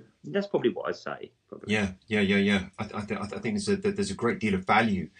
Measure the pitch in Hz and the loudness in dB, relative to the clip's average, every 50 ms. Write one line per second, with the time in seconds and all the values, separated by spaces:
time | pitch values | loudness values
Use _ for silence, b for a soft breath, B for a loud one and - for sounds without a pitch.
0 | - - _ _ - 147 185 202 196 - - 151 123 117 92 - - 80 87 - | 0 -10 _ _ -12 -4 -4 -4 -2 0 -2 0 2 0 0 0 -4 -4 -6 -6
1 | - 76 71 - - - _ _ _ - - - - 98 104 107 101 92 - - | -8 -10 -10 -10 -12 -18 _ _ _ -18 -16 -12 -4 -2 0 0 0 -2 -4 -10
2 | _ - 107 107 98 95 101 98 98 104 101 92 85 - - - 104 - - 104 | _ -2 0 2 4 4 4 4 4 4 4 2 0 -4 -8 -8 -8 -6 -6 -8
3 | 101 - 104 - 101 - - - - 113 104 101 - 104 101 95 101 101 98 101 | -6 -4 -4 -6 -4 -6 -6 -4 -2 -2 -2 0 2 2 0 2 2 -2 0 0
4 | 98 95 98 - 120 117 98 - 110 104 95 92 92 - 104 110 113 110 95 90 | -2 -2 -2 0 0 0 0 0 0 0 0 0 2 4 4 4 6 4 2 0
5 | 78 - B | -2 -6 B